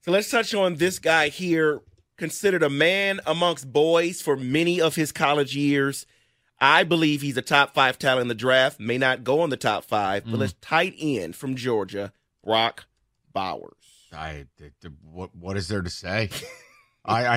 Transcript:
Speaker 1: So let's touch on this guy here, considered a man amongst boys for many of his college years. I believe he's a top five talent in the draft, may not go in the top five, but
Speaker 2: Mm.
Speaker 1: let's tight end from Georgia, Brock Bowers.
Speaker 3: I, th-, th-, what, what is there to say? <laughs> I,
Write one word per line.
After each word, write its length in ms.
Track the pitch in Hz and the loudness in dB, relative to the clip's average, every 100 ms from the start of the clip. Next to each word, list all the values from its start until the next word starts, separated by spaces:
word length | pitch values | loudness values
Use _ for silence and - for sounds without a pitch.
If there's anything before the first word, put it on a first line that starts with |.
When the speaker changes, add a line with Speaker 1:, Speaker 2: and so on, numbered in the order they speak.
Speaker 1:
So 100 | - | 2
let's 200 | 185 208 | 0 2
touch 220 | 247 220 | 0 0
on 220 | 214 190 156 | 0 0 2
this 220 | 175 180 | -2 0
guy 300 | 160 160 147 | 2 2 2
here, 540 | - 180 165 156 143 _ _ _ _ | -2 -2 2 2 0 _ _ _ _
considered 460 | 160 - 202 185 | -8 0 0 4
a 60 | 151 | 2
man 500 | 139 165 190 196 196 147 | 4 2 4 0 -2 -2
amongst 460 | 160 175 165 135 | 0 0 0 -2
boys 480 | 127 160 170 170 170 | 2 4 4 2 -4
for 160 | - 139 | -2 -2
many 420 | 127 147 170 175 | 0 0 2 2
of 160 | 160 156 | 0 0
his 160 | 151 | -4
college 440 | - 151 147 135 135 | 0 2 2 0 0
years. 480 | 143 143 139 135 - _ _ _ _ _ | 0 2 0 -4 -14 _ _ _ _ _
I 220 | 135 160 180 | 4 4 4
believe 360 | 165 160 147 | 2 2 0
he's 160 | 143 127 | -2 -6
a 40 | |
top 320 | 120 147 139 | 0 2 2
five 260 | - 131 127 | 2 0 2
talent 240 | 143 127 | 0 0
in 40 | 120 | 0
the 60 | 110 | -2
draft, 440 | 127 131 131 - | 2 4 4 0
may 180 | 110 123 | -4 0
not 260 | 131 127 | 0 0
go 200 | 120 143 | 0 0
in 60 | 165 | 0
the 80 | 127 | -2
top 260 | 117 101 - | -2 -2 -2
five, 380 | 107 98 101 113 | -2 0 -2 -4
but 100 | 113 | -4
Speaker 2:
Mm. 40 | |
Speaker 1:
let's 140 | 135 - | -4 -6
tight 340 | - 160 185 - | -2 0 0 -4
end 360 | 151 123 82 90 | -4 -4 -6 -8
from 200 | 139 131 | -8 -6
Georgia, 560 | 123 110 95 98 101 _ _ _ | -2 -2 -4 -8 -10 _ _ _
Brock 420 | 98 110 113 - - _ _ _ _ | -2 0 0 -4 -20 _ _ _ _
Bowers. 400 | 98 95 65 50 _ _ _ _ | -6 -6 -8 -12 _ _ _ _
Speaker 3:
I, 340 | 80 78 76 67 _ | -12 -10 -12 -16 _
th-, 140 | 73 69 | -20 _
th-, 120 | 87 73 | -20 -20
what, 320 | 80 85 92 - | -20 -14 -14 -12
what 200 | 87 98 | -6 -6
is 100 | 85 | -4
there 140 | 104 | -4
to 80 | 87 | -6
say? 400 | - 92 101 107 - | -8 -6 -4 -4 -6
<laughs> 680 | - - - _ _ _ - | -14 -18 -20 _ _ _ -2
I, 220 | 110 123 | 0 2